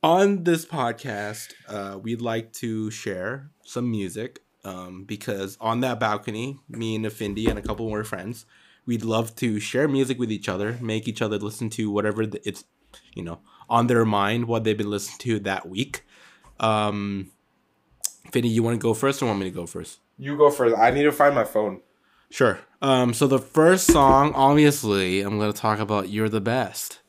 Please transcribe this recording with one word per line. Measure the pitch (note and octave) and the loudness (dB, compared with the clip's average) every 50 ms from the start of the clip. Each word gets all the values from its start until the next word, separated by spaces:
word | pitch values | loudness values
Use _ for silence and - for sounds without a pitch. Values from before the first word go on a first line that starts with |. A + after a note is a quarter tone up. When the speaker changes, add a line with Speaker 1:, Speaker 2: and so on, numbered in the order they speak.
| - | 4
Speaker 1:
on | D#3 E3 F#3 G3 G3+ G3+ F#3+ E3+ | 4 4 6 4 4 2 2 2
this | F3 E3+ E3 E3 | 2 0 0 0
podcast, | - - D#3 B2+ A#2 A2+ A#2 - C3 G#2+ G2+ G#2 G#2 A2 A2 - - - _ _ - | -6 -6 -4 -4 -4 -4 -6 -8 -8 -8 -6 -6 -8 -10 -12 -14 -18 -20 _ _ -12
uh, | G#2 G#2 G2 G2 G2 G2 | -10 -10 -10 -10 -12 -10
we'd | G2+ A2 A#2 A2+ | -8 -8 -6 -6
like | A#2 A#2 A2+ A2+ A2+ A2+ _ | -4 -4 -4 -4 -6 -8 _
to | - - A#2 A2 A2 A2 G#2+ | -10 -8 -6 -6 -4 -6 -6
share | G#2+ - - A2 F#2+ F2+ F2+ G#2 B2 C#3 C#3 D3 _ _ _ | -8 -8 -8 -8 -8 -6 -6 -8 -8 -10 -14 -20 _ _ _
some | - - A#2+ A#2+ B2 | -10 -8 -6 -4 -4
music, | A2+ G#2+ G2 F#2 - G#2+ A2+ B2+ _ - _ _ _ _ _ | -4 -4 -6 -6 -8 -10 -12 -12 _ -20 _ _ _ _ _
um, | G2 F#2 F#2 F#2 F2+ F#2 F#2 G2 | -14 -14 -12 -14 -14 -16 -18 -12
because | G2 A2 G2+ - - G#2+ G2 G2 G2 G2 _ | -12 -12 -10 -8 -8 -6 -6 -6 -8 -10 _
on | A2+ A2+ A2+ A#2+ | -4 -2 -2 0
that | B2+ C3 A#2+ A2 | 0 -2 -2 -2
balcony, | A#2+ A2 G#2+ G#2 G#2 - G#2+ G#2+ A#2 C3+ C#3 C3 _ _ | -2 -2 -2 -4 -6 -8 -8 -8 -8 -8 -10 -12 _ _
me | A#2+ A2+ A2+ A2+ A2 | -12 -8 -6 -4 -4
and | A2 A2 | -4 -4
Afindi | G#2+ G#2+ - A2+ G#2 G2+ G#2+ A2 A2 | -6 -6 -6 -8 -6 -4 -2 -2 -2
and | G#2+ G#2 | -2 -4
a | |
couple | - - G#2+ G#2 A2+ A2 | -6 -8 -8 -6 -6 -6
more | A2 G#2 G#2+ | -6 -6 -6
friends, | A2 - F#2 F2+ G#2 A#2+ - - _ _ _ _ _ _ _ _ | -6 -8 -10 -10 -12 -12 -12 -16 _ _ _ _ _ _ _ _
we'd | - A#2+ A2+ A2 | -4 -4 -4 -2
love | A2+ A2 A2+ A2+ A2 - | 0 0 0 -2 -2 -4
to | - - A#2+ G#2+ G#2+ | -4 -4 -2 -2 -2
share | G#2 - - B2+ C#3+ D3+ | -6 -4 0 0 0 2
music | C#3 C3+ C3+ B2+ C3+ B2 | 2 2 2 0 0 -2
with | B2 A2 | -2 -4
each | A2 G2+ - - | -4 -6 -4 -4
other, | F#2+ F#2 G2+ G#2+ A#2+ A#2+ | -4 -2 -2 -4 -4 -6
make | A#2+ A2+ A2 A2 A2 B2 | -6 -4 -4 -4 -4 -4
each | A2+ - | -4 -4
other | A#2 G#2+ G#2+ G#2 | -2 -2 -2 -2
listen | G#2 G#2 G#2+ - A#2+ A2+ | -4 -6 -8 -6 -8 -8
to | A2 - A2 G#2+ | -4 -4 -4 -2
whatever | G2+ G#2 G#2 G#2+ G2+ G#2+ A2 | 0 0 0 0 0 0 -4
the, | G#2+ G#2 - _ G#2 | -4 -4 -8 _ -8
it's, | F#2+ - - _ _ _ _ _ - - _ _ _ | -10 -10 -16 _ _ _ _ _ -20 -20 _ _ _
you | - F2 | -12 -10
know, | E2+ E2+ - _ _ _ _ - _ | -10 -12 -14 _ _ _ _ -6 _
on | A#2 A#2 A#2 A#2+ | 2 2 4 4
their | B2 A#2 A2+ | 4 4 4
mind, | A2 G#2+ G2+ G2 G2+ A2 A#2+ A#2+ | 4 2 2 2 2 0 -2 -2
what | A2+ A#2 A2+ A2 | -2 -2 0 0
they've | A2 G#2+ G#2+ | 0 0 0
been | G#2+ G#2 | -2 -4
listening | G#2 G2+ G2+ - - - | -4 -4 -6 -8 -14 -10
to | - B2 A2+ G#2 | -4 -2 -2 -2
that | G2 G2+ F#2+ F#2+ - E2 | -2 -4 -4 -4 -6 -8
week. | F#2 G2 A2+ - - - _ _ _ _ - - _ _ _ _ _ _ | -6 -6 -6 -6 -8 -14 _ _ _ _ -20 -20 _ _ _ _ _ _
Um, | - A2 G#2+ G#2+ G#2+ G#2 G#2 G#2 G2+ G2+ G2+ G2 F#2+ - _ _ _ _ _ _ _ _ _ _ _ _ _ _ - - - _ _ - | 0 0 2 2 0 0 -2 -2 -4 -4 -6 -6 -8 -10 _ _ _ _ _ _ _ _ _ _ _ _ _ _ -12 -12 -12 _ _ -4
Afindi, | - B2 A#2 A#2+ | -2 0 0 2
you | A2+ A#2 A2+ | 0 2 0
wanna | A#2 A#2 A2+ | 0 -2 0
go | A2+ A#2 A2 | 0 -2 -2
first | A2 - C#3 C3+ C3+ | 0 0 -2 0 0
or | C3+ | -2
want | A#2+ G#2+ G2 | -2 -2 -2
me | G2 | -4
to | F#2 | -6
go | F2 F#2 F2 | -6 -8 -12
first? | E2 - F2 E2 - - _ _ _ _ _ | -10 -12 -14 -14 -14 -18 _ _ _ _ _
Speaker 2:
You | C3 C#3 D3 D3 | -10 -10 2 6
go | D3+ D3 | 6 6
first. | D3 - B2+ A#2 A#2 G#2+ | 6 4 2 2 4 6
I | A2+ A#2+ | 4 4
need | B2+ C#3+ D3 | 6 4 2
to | D3 | 2
find | C#3+ - D3 C#3+ C#3+ | 4 4 4 4 4
my | B2 A2 | 2 0
phone. | - - A2 G#2+ G2+ F#2+ F#2 _ _ _ _ _ _ _ _ _ _ | 0 0 -2 -2 -2 -4 -8 _ _ _ _ _ _ _ _ _ _
Speaker 1:
Sure. | - - C3 A#2 F#2 - - _ _ _ | 0 2 4 4 4 0 -8 _ _ _
Um, | - C#3 C3+ B2+ B2+ B2 A#2 | 2 2 4 4 4 2 2
so | A2+ C#3+ C3+ | 2 2 4
the | C3+ C3 | 2 2
first | - - _ D#3 D#3 E3 F#3 F#3+ F#3 - | 0 0 _ 6 6 6 6 6 6 6
song, | E3+ D3+ C#3 C3+ C3 C3+ C#3 D3+ D3 | 6 8 8 8 8 6 6 4 2
obviously, | C3+ C3+ C#3 C#3+ D3+ D3+ D3 C#3 D3 - A2 G2+ G2 F#2+ F#2 F#2 G2 | 4 4 6 6 8 6 6 4 4 0 0 2 2 2 2 0 0
I'm | G2 G2+ G2+ G#2 | 0 -2 -2 0
gonna | G#2 G#2 G#2 | 0 -2 -2
talk | - - A2 G#2+ G2+ | -2 0 0 0 0
about | A2 G2+ G#2+ G2+ F#2+ F#2 | 0 0 0 -2 -2 -2
You're | G2+ G#2 A2 A2 | -2 -2 -2 0
the | G#2 A2 | 0 -2
Best. | G2 A2+ A#2 C3 A#2+ G2 - - - - - - _ | -2 0 -2 -2 -2 -4 -6 -12 -12 -12 -14 -18 _